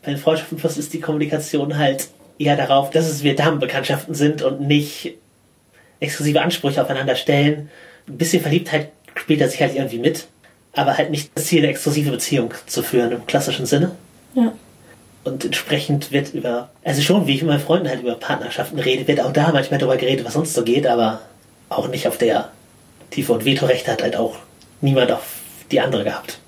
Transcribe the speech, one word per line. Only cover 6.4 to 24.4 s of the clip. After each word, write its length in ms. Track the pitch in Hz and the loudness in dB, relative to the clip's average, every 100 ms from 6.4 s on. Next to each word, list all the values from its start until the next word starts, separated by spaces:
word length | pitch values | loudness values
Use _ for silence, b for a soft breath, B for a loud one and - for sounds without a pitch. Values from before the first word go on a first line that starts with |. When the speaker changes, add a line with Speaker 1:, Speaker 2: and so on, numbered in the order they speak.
Speaker 1:
Ansprüche 400 | 180 - 139 143 | 2 0 0 0
aufeinander 340 | 127 135 135 127 | 0 -2 0 0
stellen. 540 | - 143 147 151 147 B B B - | 2 4 4 2 -6 B B B -16
Ein 100 | 139 | -4
bisschen 240 | 165 175 | 0 2
Verliebtheit 480 | 151 160 - 156 147 _ - | 2 0 0 -2 -2 _ -14
spielt 260 | - - 151 | -12 0 2
da 80 | 180 | 2
sicherlich 300 | - 139 139 | 2 0 0
irgendwie 220 | 131 117 | -4 -2
mit, 300 | 139 - - _ b b _ | -2 -2 -10 _ b b _
aber 240 | - 135 139 | 0 0 2
halt 140 | - | 0
nicht 180 | 147 - - | -2 -6 -8
das 100 | - | 2
Ziel, 140 | 165 | 2
eine 80 | 147 | 2
exklusive 420 | - 151 151 143 | 0 -2 0 0
Beziehung 460 | 120 - 139 113 - - | -2 -2 0 -2 -6 -8
zu 160 | - | -6
führen 300 | - 123 117 | 0 0 0
im 160 | 120 - | -2 -2
klassischen 400 | 139 139 - 127 | 0 0 -4 0
Sinne. 240 | 147 180 - - - - | 2 2 -2 -20 -20 -6
Speaker 2:
Ja. 200 | 262 226 - - - B - - - | 0 0 0 -20 -20 B -20 -20 -10
Speaker 1:
Und 220 | - 135 - | -8 -6 -4
entsprechend 680 | - - 143 - 143 - | -6 -2 -2 0 -2 0
wird 220 | 139 143 | -2 -2
über, 380 | - 120 120 - _ | -6 -4 -4 -6 _
also 200 | - 139 | -2 0
schon, 240 | 147 196 143 | 4 4 4
wie 80 | 139 | 0
ich 80 | |
mit 80 | 160 | 2
meinen 80 | 143 | 0
Freunden 280 | - 175 156 | 2 2 2
halt 140 | 127 | -4
über 140 | 120 117 | -4 -6
Partnerschaften 640 | - 143 120 - - 139 | -4 -4 -4 -6 -6 -2
rede, 280 | 127 131 139 | 0 0 2
wird 120 | 143 | 2
auch 120 | 127 | 2
da 200 | - 160 | 2 4
manchmal 280 | 143 135 143 | 2 2 0
drüber 180 | 131 127 | 2 2
geredet, 280 | 127 135 117 | 2 0 0
was 80 | |
sonst 220 | 147 156 - | -2 0 0
so 80 | |
geht, 240 | 117 131 131 | 2 2 4
aber 340 | 120 110 110 - - _ _ _ | 2 2 -2 -12 -20 _ _ _
auch 180 | - 135 | -4 -4
nicht 200 | 143 - | -2 -4
auf 100 | - | 0
der 320 | 120 - - - _ _ _ _ - | 2 2 -2 -14 _ _ _ _ -10
Tiefe. 220 | - 139 | -6 0
Und 120 | 113 139 | 2 2
Vetorecht 420 | 135 127 123 - | 2 2 2 0
hat 140 | 110 | -2
halt 140 | - - | -2 -2
auch 220 | 113 - | -4 -6